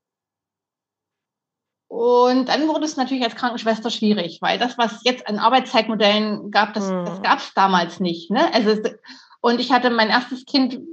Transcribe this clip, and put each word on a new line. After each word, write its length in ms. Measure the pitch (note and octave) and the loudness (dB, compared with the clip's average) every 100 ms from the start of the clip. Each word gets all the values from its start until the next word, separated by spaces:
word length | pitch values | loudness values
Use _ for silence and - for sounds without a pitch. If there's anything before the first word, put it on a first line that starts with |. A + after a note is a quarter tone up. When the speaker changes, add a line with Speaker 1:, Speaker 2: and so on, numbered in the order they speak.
| _ _ _ _ _ _ _ _ _ _ _ _ _ _ _ _ _ _ _ | _ _ _ _ _ _ _ _ _ _ _ _ _ _ _ _ _ _ _
Speaker 1:
und 580 | A3+ A#3 B3 B3 B3+ B3+ | -2 2 4 4 4 2
dann 200 | A#3 D#4 | 0 0
wurde 180 | D#4 D#4 | 0 -2
es 100 | C#4+ | -4
natürlich 260 | B3+ C4 | -4 -2
als 120 | A#3 A3 | -4 -4
Krankenschwester 540 | B3 A3+ A3 A3 A#3 | -6 -4 -2 -2 -4
schwierig, 500 | - G#3+ G#3 E3+ D#3+ | -2 0 0 -2 -4
weil 160 | E3+ F#3+ | -2 0
das, 200 | B3 B3 | -2 -2
was 240 | A3+ A3 | -4 -2
jetzt 240 | B3 B3+ - | -2 -2 -6
an 100 | G#3 | -2
Arbeitszeitmodellen 1120 | A3 C4 C4 A#3+ A3 A3 G#3 G#3 G#3+ G#3 - | 2 2 2 0 0 2 2 2 0 -4 -2
gab, 240 | G3+ G#3+ | 0 0
das, 160 | G#3+ G3 | -2 -4
Speaker 2:
Mhm. 160 | F#3 F3 | -4 -4
Speaker 1:
das 160 | F3+ | -4
gab's 320 | F#3+ C4+ - | -2 -2 -2
damals 460 | - G3 F#3 E3+ - | 0 2 2 0 -2
nicht, 320 | F3+ E3 - | -4 -4 -2
ne? 200 | G#3+ E4+ | 0 2
Also 160 | A3+ G#3+ | 2 2
es, 80 | G#3+ A3 - - - _ _ | 0 -2 -8 -16 -20 _ _
und 180 | A#3+ A#3 | 0 0
ich 120 | B3 | 2
hatte, 180 | B3+ B3 | 2 2
mein 200 | A#3 A3 | 2 2
erstes 360 | A#3+ B3+ B3+ - | 0 -2 -10 -4
Kind 340 | C#4+ B3+ B3+ - | 0 0 -2 -14